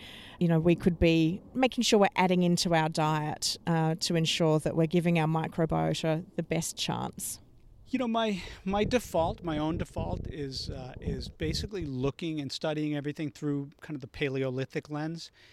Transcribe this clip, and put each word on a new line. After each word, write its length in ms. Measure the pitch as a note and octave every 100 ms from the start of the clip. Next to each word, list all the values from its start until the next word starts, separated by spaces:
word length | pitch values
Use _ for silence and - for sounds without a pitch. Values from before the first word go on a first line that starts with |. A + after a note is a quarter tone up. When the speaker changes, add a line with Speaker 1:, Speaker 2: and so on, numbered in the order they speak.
| - - - -
Speaker 1:
you 80 | F3
know, 100 | E3
we 160 | E3+
could 240 | E3+ - E3+
be 440 | E3+ E3 D#3+ F#3+ -
making 320 | A#3+ B3+ -
sure 140 | A#3 G#3+
we're 100 | G3 -
adding 260 | F#3 F3+
into 300 | F3 F3 F#3
our 140 | E3 D#3
diet, 680 | D#3+ D#3 D#3 D3+ - - - -
uh, 280 | E3 D#3+ D#3+
to 160 | - E3+
ensure 420 | D#3+ - E3 D#3
that 160 | D#3
we're 120 | D3+ D#3+
giving 320 | F3 E3+ E3+
our 80 | D#3
microbiota 1000 | D#3+ D#3+ - D#3+ D#3+ D#3+ D#3 D#3+ D#3+ F3 -
the 60 |
best 360 | E3 D#3+ E3 -
chance? 600 | - A#2+ B2 - - - - - - - -
Speaker 2:
You 80 | B3
know, 100 | B3
my, 320 | A3+ A3+ F#3+ - -
my 200 | F#3+ G3+
default, 600 | G#3+ B3 - E3+ E3 A3
my 140 | F3 D3+
own 180 | D#3 E3
default 500 | E3 - E3 - -
is, 420 | D#3+ C#3 B2+ -
uh, 240 | - B2+ -
is 300 | - C3 -
basically 560 | - D#3 D3 G3+ G3+
looking 560 | D3+ C3 C3+ - E3+ D#3
and 100 | C#3
studying 460 | - D#3+ D3+ D3+ D3
everything 320 | C#3+ C#3+ D3+
through 380 | - D3+ C#3+ C#3 -
kind 120 | -
of 60 | D3
the 60 | C3
Paleolithic 840 | - C#3+ C3+ C3+ B2+ C3+ D#3+ D3
lens. 420 | D3 D#3 E3 - _ -